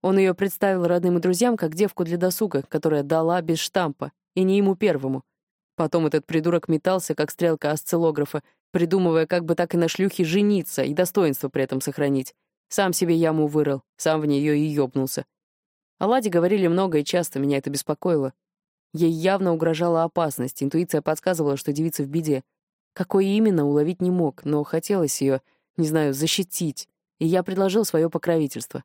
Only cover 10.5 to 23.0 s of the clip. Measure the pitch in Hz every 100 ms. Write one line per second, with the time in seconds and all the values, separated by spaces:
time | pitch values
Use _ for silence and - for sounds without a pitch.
10.5 | 202 151 - 131 147 180 - 165 135 139
11.5 | - 135 131 139 143 143 139 131 _ _
12.5 | _ _ - 196 175 175 165 165 156 151
13.5 | 151 143 135 _ _ 160 156 151 139 147
14.5 | 147 151 147 131 135 131 - - _ _
15.5 | _ _ _ _ _ 196 254 214 170 175
16.5 | 208 180 175 190 156 147 180 170 135 139
17.5 | 139 143 139 - 151 180 160 135 - _
18.5 | _ _ _ _ 156 170 160 175 196 185
19.5 | 165 165 160 175 165 165 - 160 - 127
20.5 | - 139 101 90 156 143 156 - 170 147
21.5 | 139 - 143 165 - 139 160 156 135 -
22.5 | _ _ _ _ -